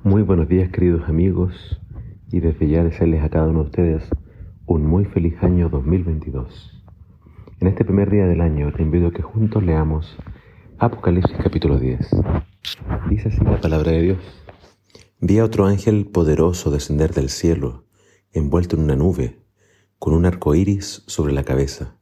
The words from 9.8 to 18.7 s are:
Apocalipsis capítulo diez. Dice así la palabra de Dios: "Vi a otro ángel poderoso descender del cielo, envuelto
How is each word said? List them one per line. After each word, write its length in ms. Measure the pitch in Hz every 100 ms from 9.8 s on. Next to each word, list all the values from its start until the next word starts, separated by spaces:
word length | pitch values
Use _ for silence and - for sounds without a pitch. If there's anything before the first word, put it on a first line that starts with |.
| 78 80 82 - - - - - - -
Apocalipsis 580 | 117 - - 87 90 -
capítulo 360 | - - - 69
diez. 300 | 64 62 - - 92 85 - _ - - - - -
Dice 180 | 104 110
así 160 | -
la 160 | - -
palabra 320 | 156 156 82
de 80 | 80
Dios: 180 | 87 95 - - - - - _ _ - _ _
"Vi 180 | 92 104
a 60 |
otro 220 | 110 110 98
ángel 400 | 98 113 104 101
poderoso 640 | 90 78 73 82 87 78
descender 420 | 73 - 76 78
del 160 | - 67
cielo, 560 | - 85 80 62 - _ _ _ _ _
envuelto 440 | - 73 85 87